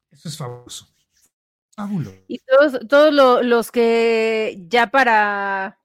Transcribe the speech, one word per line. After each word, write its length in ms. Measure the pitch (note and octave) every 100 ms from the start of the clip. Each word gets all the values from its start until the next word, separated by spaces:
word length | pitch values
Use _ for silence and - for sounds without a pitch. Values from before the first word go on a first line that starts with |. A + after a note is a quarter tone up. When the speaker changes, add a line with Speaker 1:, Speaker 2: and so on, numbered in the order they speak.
| _
Speaker 1:
eso 180 | C#3 E3
es 80 | C#3+
fabuloso. 560 | B2 B2 B2 - - _ _ _ _ _ _ _ _ -
Fabuloso. 420 | G3+ G3 G#2+ F#2 -
Speaker 2:
Y 120 | A#3+
todos, 480 | - C4+ D4 B3 G#3+
todos 260 | C#4+ D4+
lo-, 280 | C#4+ C4 B3
los 300 | B3 A#3 -
que 920 | A#3+ A#3 A#3 A#3 A3+ A3+ A3 A3 G3 E3+
ya 240 | A#3 A#3
para, 880 | C4+ A#3+ A3 G#3 G3+ G3 G3 F#3+ -